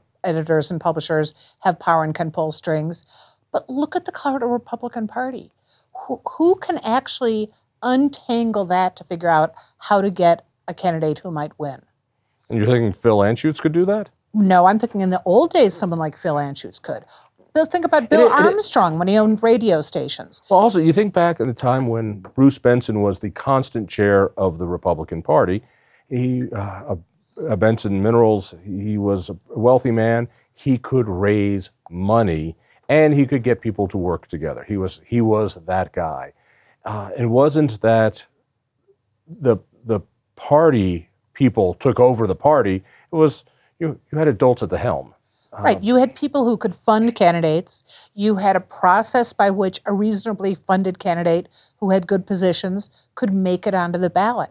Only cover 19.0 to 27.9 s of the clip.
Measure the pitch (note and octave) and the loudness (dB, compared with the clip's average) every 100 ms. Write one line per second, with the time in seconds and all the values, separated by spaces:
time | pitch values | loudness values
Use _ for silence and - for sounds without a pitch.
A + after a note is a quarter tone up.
19 | F#3 G#3+ G#3+ G#3+ A3+ A#3 A3 D#3+ D3 D#3 | 2 2 2 2 2 2 2 0 -2 -6
20 | C3 - E2 - - F#3+ A3 F#3 D#3+ F3 | -8 -10 -12 -16 2 4 4 4 4 2
21 | G#3 F#3 E3+ E3 B2 A#2 B2+ C3 B2 A2+ | 2 2 0 0 -4 -2 -2 0 -2 -4
22 | A2 G2+ F#2+ - C#3 C3+ A#2+ B2 A#2+ G#2+ | -6 -8 -10 2 2 4 2 2 0 0
23 | G2+ F#2+ G#2 - C3+ C3+ B2+ A#2 F#2+ - | 0 -2 -8 -8 -2 -2 -2 -8 -8 0
24 | G#2 G2 F#2+ - F#2+ E2 F2 F2 F2+ D#2 | 2 4 2 0 -2 -2 -6 -4 -2 -2
25 | D2+ E2 - D3+ F2+ G2+ _ _ _ _ | -4 -8 0 2 2 -2 _ _ _ _
26 | - B2 B2+ B2+ B2+ G#2 G2+ F#2+ - F2 | -10 -4 -4 -4 -6 -8 -10 -12 -10 -10
27 | _ _ _ - D#3+ G2+ A2 A2 G#2 | _ _ _ -12 -6 0 0 0 -2